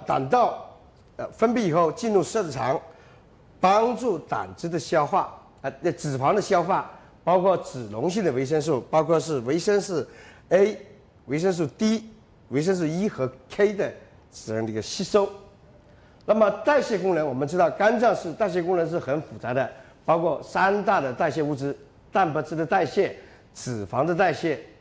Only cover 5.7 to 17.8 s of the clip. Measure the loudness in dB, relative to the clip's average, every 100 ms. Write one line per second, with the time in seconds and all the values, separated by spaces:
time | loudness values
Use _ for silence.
5.7 | -4 -4 -4 -4 0 0 0 2 0 2
6.7 | -2 -4 -12 -20 -6 0 2 4 2 -2
7.7 | -12 -10 -4 -2 0 0 0 0 0 0
8.7 | -2 0 0 2 2 0 -4 -2 -2 2
9.7 | 0 0 -4 -6 -12 -20 -20 0 4 4
10.7 | 0 -14 -20 -20 _ -6 -2 0 0 -4
11.7 | 0 0 0 -4 -20 _ _ -6 -2 0
12.7 | 0 -2 -2 -2 -2 -6 -6 -8 0 0
13.7 | 2 -6 -8 -18 -20 -20 -16 -6 -4 -2
14.7 | -4 -6 -8 0 2 2 -4 -20 -20 -20
15.7 | -20 -20 -20 -20 -6 0 4 4 2 2
16.7 | 2 2 0 0 0 0 -2 -2 2 2
17.7 | 4